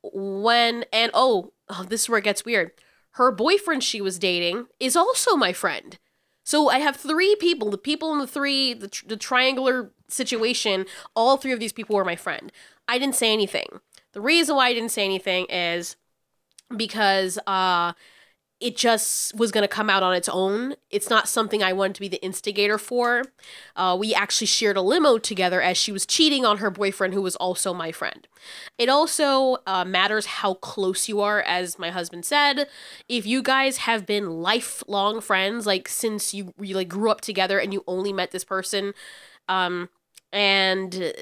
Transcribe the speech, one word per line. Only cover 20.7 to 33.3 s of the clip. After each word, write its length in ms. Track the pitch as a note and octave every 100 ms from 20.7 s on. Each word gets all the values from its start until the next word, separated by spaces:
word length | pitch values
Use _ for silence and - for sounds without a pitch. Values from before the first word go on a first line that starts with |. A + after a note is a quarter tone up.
| C#4+ -
It's 220 | G3+ -
not 180 | A3 -
something 340 | - A3 G#3+
I 120 | F#3
wanted 220 | F#3 F#3+ G3
to 40 |
be 80 | G3
the 140 | F#3
instigator 540 | F#3+ F#3+ - G3+ G3+ G#3
for. 460 | - B3 A#3+ A#3+ C4+ _ - - -
Uh, 200 | - F#3 F3+
we 140 | A3
actually 320 | G3+ G3 - G#3+
shared 320 | - A3 G3
a 20 |
limo 380 | F#3 E4+ D4 A3+
together 420 | - F#3 F3+ F3+
as 160 | F3+ F3+
she 160 | -
was 140 | G3 -
cheating 400 | - D#4 C#4 A#3+
on 100 | G#3
her 140 | G#3
boyfriend, 420 | F#3 G3 G3 F#3
who 80 | G3
was 160 | F#3 -
also 380 | F#3 F3+ F#3+
my 180 | F3 E3
friend. 340 | D#3+ - - _ _ - - - -
It 100 | A#3+
also, 720 | C#4 D#4+ - C#4+ C4+ C4 B3+ -
uh, 180 | F#3+
matters 400 | F3+ F#3+ G3+ G#3+
how 300 | G#3 - G3+
close 520 | F#3+ - - F#3+ F#3+ -
you 140 | G#3
are, 220 | G3+ G#3
as 360 | - F3+ F3+ -
my 120 | E3+
husband 340 | F3+ E3+ F3
said. 420 | - D4 C#4+ C#4 C#4+ - - - -
If 160 | A#3+
you 160 | G3+